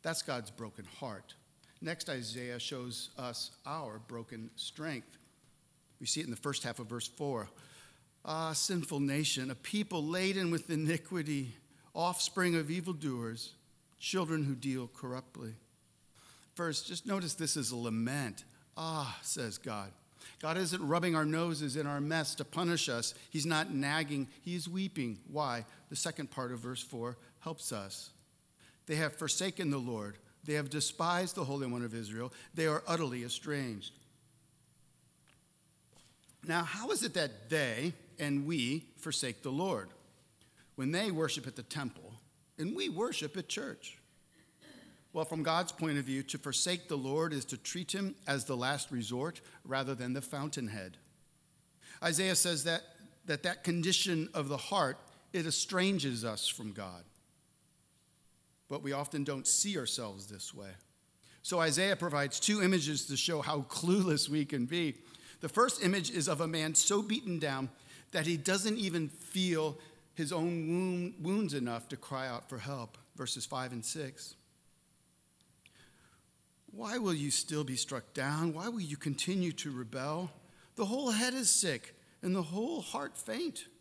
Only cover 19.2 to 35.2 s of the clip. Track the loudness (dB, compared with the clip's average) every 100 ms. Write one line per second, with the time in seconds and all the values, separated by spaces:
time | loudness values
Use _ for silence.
19.2 | -4 -2 -2 -4 -6 -6 -8 -14 _ -20
20.2 | -20 -6 -2 0 0 0 2 2 4 4
21.2 | 4 2 0 0 -2 -2 -2 0 0 2
22.2 | 0 -4 -4 0 2 2 2 0 -2 -6
23.2 | -6 -2 2 2 2 0 2 2 0 -2
24.2 | -4 -6 -4 -4 -4 -2 -2 -2 -2 -4
25.2 | -6 -2 -2 -2 -6 -16 -10 -4 -4 -4
26.2 | -8 -4 -4 -4 -6 -6 -8 -6 -6 -8
27.2 | -18 -12 -10 -6 -4 -4 -6 -10 -12 -18
28.2 | -20 _ _ _ -20 -20 -4 0 0 0
29.2 | 0 2 0 0 0 0 -2 -4 -4 -10
30.2 | -20 -12 -2 0 0 0 -2 0 2 2
31.2 | 2 -2 -2 0 0 -2 -2 -4 -6 -6
32.2 | -8 -10 -10 0 2 2 0 0 0 -2
33.2 | -4 -4 -2 -2 -2 -6 -10 -16 -20 -20
34.2 | -20 -20 -20 _ _ _ -20 _ _ _